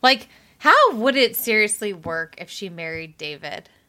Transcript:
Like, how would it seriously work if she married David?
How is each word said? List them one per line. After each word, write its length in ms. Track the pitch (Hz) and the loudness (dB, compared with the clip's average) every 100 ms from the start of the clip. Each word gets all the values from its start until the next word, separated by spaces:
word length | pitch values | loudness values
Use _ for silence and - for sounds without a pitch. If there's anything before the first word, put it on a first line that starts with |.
Like, 260 | 254 262 - _ _ _ | 2 2 -2 _ _ _
how 360 | 294 508 554 | 4 6 6
would 200 | 247 240 269 | 4 0 2
it 200 | 247 - | 0 0
seriously 560 | - 214 208 - 214 | -2 0 0 -2 -6
work 420 | 185 165 165 160 - | -8 -8 -8 -8 -12
if 120 | 170 | -16
she 180 | - 196 | -12 -12
married 480 | 170 165 165 160 156 | -10 -10 -10 -12 -12
David? 520 | 151 147 151 143 - _ | -12 -12 -12 -12 -14 _